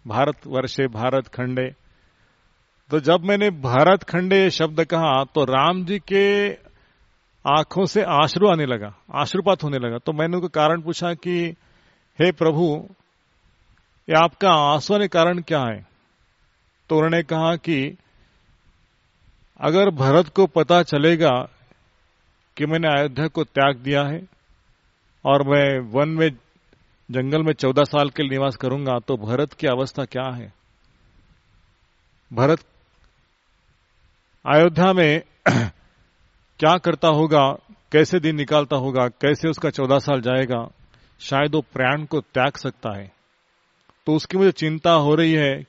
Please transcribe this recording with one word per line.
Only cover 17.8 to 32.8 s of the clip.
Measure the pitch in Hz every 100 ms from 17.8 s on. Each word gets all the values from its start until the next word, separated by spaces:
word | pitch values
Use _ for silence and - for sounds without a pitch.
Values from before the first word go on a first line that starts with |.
| 139 - _ _ _ _ _ _ _ _ _ _ _ _ _ _ _ _
अगर | 147 170 202
भरत | 156 135 147 175
को | - 185
पता | - 151 175
चलेगा | 170 147 151 170 160 123 - _ _ _ _ _ _ _ _ _ _ -
कि | 147
मैंने | 160 165
अयोध्या | 143 147 127 156
को | 165
त्याग | 156 - 139 131
दिया | 131 143
है | 143 160 185 _ _ _ _ _ _ _ _ _ 135
और | 139 139
मैं | 143 139 135 120
वन | 120 147
में, | 160 160 123 _ _ _ _ _ _ -
जंगल | 123 131 151
में | 160
चौदह | 151 131 131
साल | 143 147 143
के | 127
लिए | 143
निवास | 135 139 131
करूंगा, | 127 135 135 123
तो | 110 127
भरत | 104 123 147
की | - 151
अवस्था | 123 135 - 131
क्या | 127 131 123
है? | 107 - _ _ _ _ _ _ _ _ _ _ _ _ _ _ _ _ _
भरत | 113 135 165 - _